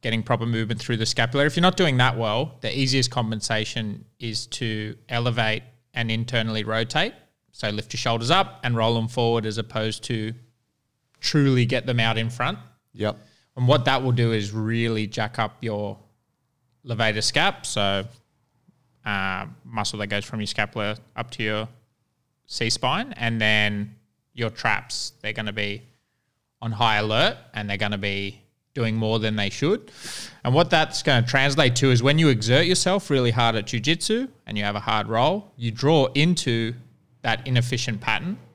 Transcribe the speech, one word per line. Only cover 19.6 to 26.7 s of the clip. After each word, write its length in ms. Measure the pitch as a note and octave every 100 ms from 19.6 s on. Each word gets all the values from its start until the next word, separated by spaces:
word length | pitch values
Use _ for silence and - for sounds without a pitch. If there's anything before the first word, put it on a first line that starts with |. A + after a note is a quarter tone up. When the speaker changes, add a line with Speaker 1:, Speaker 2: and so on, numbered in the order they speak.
Speaker 1:
muscle 340 | - A2+ G2+ G#2+
that 80 | G2+
goes 180 | G2+
from 160 | - A2+
your 60 | G#2
scapula 500 | - G#2 A2+ G#2 G#2 _ -
up 120 | A#2+
to 100 | -
your 260 | G#2+ G#2+ A2+ - _ _ _ _ _ _ _
C-spine, 680 | - A2+ - B2+ D#3+ C4 -
and 240 | A#2 A2+
then 560 | G#2+ G#2+ G#2 G#2 G#2 - _ _ _
your 160 | - A2+
traps, 640 | A2+ A#2 G2+ - - - _
they're 120 | G#2+
gonna 200 | A2 G#2+
be 300 | G#2+ G#2 G#2 - _ _ _ _ _ _ _
on 100 | A2+